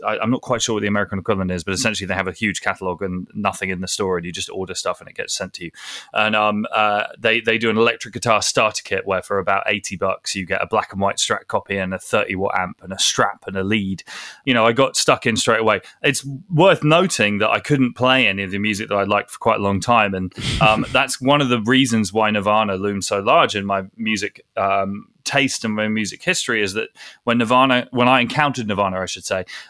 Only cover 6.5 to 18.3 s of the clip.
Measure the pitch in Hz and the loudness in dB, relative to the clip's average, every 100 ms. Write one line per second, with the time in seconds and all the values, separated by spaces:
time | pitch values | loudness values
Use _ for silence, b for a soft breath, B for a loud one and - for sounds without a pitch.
6.5 | 104 107 107 107 104 - - 113 113 113 | 0 -2 0 2 0 -4 -2 0 0 0
7.5 | 113 117 107 117 117 117 113 120 107 - | 0 2 2 2 0 -8 -4 2 2 2
8.5 | - 110 - - 95 98 92 - 101 92 | 2 0 -2 -4 -4 -2 -4 -2 -2 0
9.5 | 98 104 104 - 95 95 - - 101 90 | 0 0 -4 -6 -4 -2 -2 -6 -6 -4
10.5 | 95 92 107 - 95 98 - - 104 - | -4 0 -2 -2 -2 -2 -2 -2 -2 -2
11.5 | 107 - 98 92 92 - 110 101 92 98 | -4 -2 -4 -2 -6 -2 -2 0 -2 -2
12.5 | 98 92 - 92 95 - - 104 - - | -2 -4 -8 -12 -2 0 2 0 -2 -8
13.5 | 95 98 110 95 95 B B B B - | -4 0 0 0 -6 B B B B 0
14.5 | 120 113 117 135 - - 127 123 107 - | 4 4 4 2 2 2 2 2 0 2
15.5 | 113 110 101 B B 143 135 135 139 - | 2 2 0 B B -2 0 -6 -12 -2
16.5 | 156 190 156 151 165 190 - 104 101 107 | 4 6 6 4 4 4 2 0 2 0
17.5 | 107 - 143 127 - 127 131 110 | 0 0 2 2 2 2 4 2